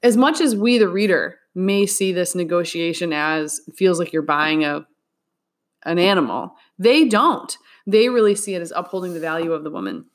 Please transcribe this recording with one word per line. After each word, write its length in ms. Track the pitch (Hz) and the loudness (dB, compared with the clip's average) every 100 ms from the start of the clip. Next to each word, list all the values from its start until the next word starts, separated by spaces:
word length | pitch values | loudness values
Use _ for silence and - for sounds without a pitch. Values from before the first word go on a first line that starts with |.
as 140 | 240 220 | 4 4
much 240 | 269 311 | 4 4
as 160 | 320 214 | 0 2
we, 200 | 220 240 | 2 4
the 120 | 208 | 4
reader, 500 | 185 208 170 82 - _ | 2 2 2 0 -8 _
may 320 | 185 190 202 202 | -4 -2 0 0
see 260 | - 190 | 0 -2
this 220 | 180 175 | -2 -2
negotiation 800 | 180 170 175 170 170 165 165 175 | -4 -2 -2 -2 -4 -4 -4 -4
as 480 | 151 151 160 151 - - | -2 -2 -2 -4 -8 -14
feels 240 | - 190 170 | 0 2 2
like 140 | 170 | -2
you're 100 | 160 | -4
buying 420 | 151 147 151 156 | -2 0 0 0
a, 220 | 151 147 156 _ _ _ _ _ _ _ _ _ | 0 -4 -10 _ _ _ _ _ _ _ _ _
an 140 | - 170 | -4 0
animal, 580 | 185 190 131 98 180 - _ _ | 2 2 0 -4 -10 -16 _ _
they 280 | 196 285 294 | 2 4 4
don't. 500 | 214 294 226 - - _ _ - | 4 2 0 -6 -16 _ _ 0
They 220 | 208 240 | 2 4
really 260 | 247 214 | 4 2
see 200 | 202 202 | 0 -4
it 60 | 185 | -8
as 120 | 170 - | -6 -8
upholding 380 | 180 185 180 | -6 -8 -8
the 60 | 165 | -8
value 320 | 160 160 165 | -6 -4 -4
of 120 | 160 | -4
the 60 | 151 | -6
woman. 360 | 160 190 180 - | -8 -8 -10 -14